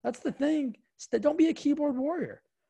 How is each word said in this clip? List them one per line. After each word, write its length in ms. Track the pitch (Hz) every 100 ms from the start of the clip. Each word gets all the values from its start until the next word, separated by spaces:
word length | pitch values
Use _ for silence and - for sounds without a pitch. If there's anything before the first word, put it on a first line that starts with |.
That's 160 | 233 240
the 120 | 294
thing. 440 | - 285 311 269 202 _ -
St-, 240 | - 226
don't 160 | 247 320
be 100 | 320
a 60 |
keyboard 440 | - 285 285 294 254
warrior. 460 | 269 339 165 98 _ _ _